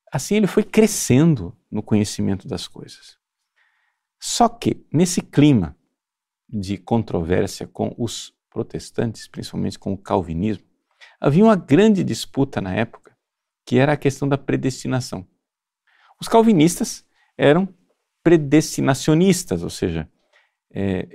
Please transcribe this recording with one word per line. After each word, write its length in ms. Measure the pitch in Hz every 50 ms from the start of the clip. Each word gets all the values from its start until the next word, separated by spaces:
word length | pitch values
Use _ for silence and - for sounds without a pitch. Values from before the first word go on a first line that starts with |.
| _ _
assim 240 | - 147 - - 202
ele 120 | 214 214 180
foi 160 | - 220 208
crescendo 960 | - - - 220 214 - - - - 123 127 151 170 156 113 87 73 - _ _ _
no 100 | - 107
conhecimento 640 | 104 - 110 104 104 101 - - 104 101 98 98 - -
das 200 | - 87 - -
coisas. 500 | - - - - - - _ - _ _ _ _ _ _ _ _ _ _ _ _ _ _ _ _ _ _ _ _ _ _
Só 280 | - - - - 240 226
que, 360 | - - - 110 - - - _
nesse 300 | - 143 185 175 - -
clima 560 | - - - - 143 151 143 110 87 76 - _ _ _ _ _ _ _ _ _ _ _ _ _ _ _
de 300 | - 104 95 92 101 90
controvérsia 920 | - - 120 117 104 - - 95 82 80 90 98 95 - - - - -
com 280 | _ - 107 107 - -
os 360 | 117 110 - - - - _ _ _ _ _
protestantes, 760 | 110 117 - - 85 - - - - 123 117 101 - - -
principalmente 520 | - 90 92 - - 92 92 98 98 -
com 120 | - 101
o 60 | 98 95
calvinismo, 680 | - - 104 101 87 78 80 82 92 110 107 - _ _ _ _ _ _ _ _ - - _ _
havia 240 | - 139 139 170 214
uma 120 | 226 220
grande 480 | 180 - - 135 165 208 220 214 185 135
disputa 580 | 127 117 - - - - 131 139 135 - 117
na 120 | 101 95 92
época, 440 | 107 113 113 - - _ _ _ _ _ _ _ _ _ _ _ _ _
que 140 | - 120 123
era 140 | 131 147 147
a 40 | 143
questão 320 | - 139 135 - 143 139
da 80 | 139 135
predestinação. 920 | - - 131 135 135 135 127 - - 131 131 127 123 - - 95 92 - _ _ _ _ _ _ _ _ _ _ _ _ _ _ _ _ _ _
Os 60 | - -
calvinistas 760 | - 226 226 226 220 170 147 175 175 - 214 - - - - _ _ _ _ _ _
eram 320 | - 143 139 147 170 196 185 - _ _ _ _ _ _ _ _ _ _
predestinacionistas, 1400 | 160 170 170 151 139 143 156 156 - - - 135 131 135 - - - 156 160 180 196 180 180 - - - 85 85
ou 60 | 87
seja, 380 | - - - 95 82 82 76 - _ _ _ _ _ _ _ _ _ _ _ _
eh, 380 | - 104 98 98 95 92 - -